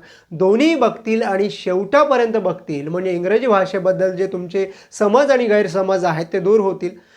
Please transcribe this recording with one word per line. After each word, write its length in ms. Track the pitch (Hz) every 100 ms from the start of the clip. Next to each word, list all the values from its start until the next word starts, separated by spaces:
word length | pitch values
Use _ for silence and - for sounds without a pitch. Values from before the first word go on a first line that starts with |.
| - - _
दोन्ही 440 | 160 185 220 311
बघतील 480 | 320 226 - 220 226
आणि 280 | 220 196 202
शेवटापर्यंत 880 | - 196 185 196 285 294 254 233 220
बघतील, 520 | 185 170 - 147 147
म्हणजे 240 | 175 185
इंग्रजी 340 | 175 180 220 254
भाषेबद्दल 680 | 196 185 196 185 185 190 175
जे 100 | 190
तुमचे 440 | 190 175 196 190 - -
समज 380 | - 208 226 285
आणि 160 | 262 233
गैरसमज 580 | 208 202 180 190 190
आहेत, 220 | 175 160 170
ते 80 | 196
दूर 200 | 180 220
होतील 300 | 190 175 180 - _